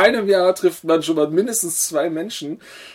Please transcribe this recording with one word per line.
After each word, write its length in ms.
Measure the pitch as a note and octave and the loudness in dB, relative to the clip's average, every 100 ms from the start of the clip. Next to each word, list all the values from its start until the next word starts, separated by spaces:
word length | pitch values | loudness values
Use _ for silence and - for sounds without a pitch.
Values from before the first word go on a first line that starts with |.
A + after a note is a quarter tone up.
| G3+ A#3 | 4 4
einem 120 | G3+ | 2
Jahr 240 | F#3 F3+ | 2 2
trifft 280 | F#3 F#3 - | 2 0 0
man 180 | D#3+ E3 | 0 0
schon 100 | D3+ D#3+ | 0 0
mal 120 | D3+ | 0
mindestens 560 | E3 A#3 A3 E3+ - - | 0 0 -2 -4 -4 -4
zwei 240 | D#3 E3 | -2 -2
Menschen, 500 | D#3+ G3+ - C#3+ D#3 - - - | -4 -8 -10 -10 -12 -14 -20 -20